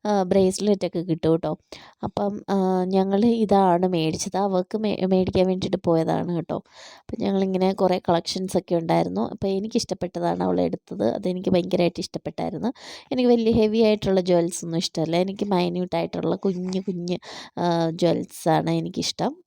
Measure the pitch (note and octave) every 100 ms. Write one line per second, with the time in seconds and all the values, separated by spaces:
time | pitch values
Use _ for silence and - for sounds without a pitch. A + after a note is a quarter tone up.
0 | G#3+ G#3 F#3 G3 F#3 F#3+ G#3 G3 F3 F3
1 | F3+ D#3+ D#3+ E3 D#3 D#3 _ - - _
2 | G#3 - G3+ G#3 - G3 F#3 F#3 F#3 F#3+
3 | F#3+ G3 A#3 A#3 G#3 G3 F#3+ E3+ F#3 F3
4 | D#3+ F3 G3 F#3+ G3+ F#3 F#3 G#3+ G#3+ -
5 | F#3 F#3+ F#3 F#3+ F#3 F#3 F#3+ F#3+ F3+ E3
6 | E3 D#3+ D#3+ E3+ - - _ - - -
7 | - - G3 G3 F#3+ F#3 F#3+ F#3+ F#3 F3+
8 | - E3+ - G3 F#3 F3+ - E3+ E3 E3
9 | E3+ F#3 A3+ - G3 G3 A3 A3+ - -
10 | F3+ E3+ E3+ F3+ F#3 F3 F3 F3 _ G3
11 | G#3+ - F#3 F#3 F#3 F#3 F3+ F3 E3+ -
12 | - - - - E3 E3 G3+ - - -
13 | - B3+ B3 A#3+ A3 A3+ G#3+ A3 A3 G#3
14 | G3 F#3+ F3+ F3 E3+ - E3+ E3 - -
15 | D#3 E3+ F#3 G3 G3+ F#3 F3+ F3 F3+ E3+
16 | E3+ F3 D#3+ F3+ G3 F3+ F#3 F#3 F#3+ F3+
17 | F3 F3 - - - - F3 E3+ E3 E3
18 | E3+ E3 F#3 - E3+ D#3 E3 E3 E3 -
19 | - - F#3+ F4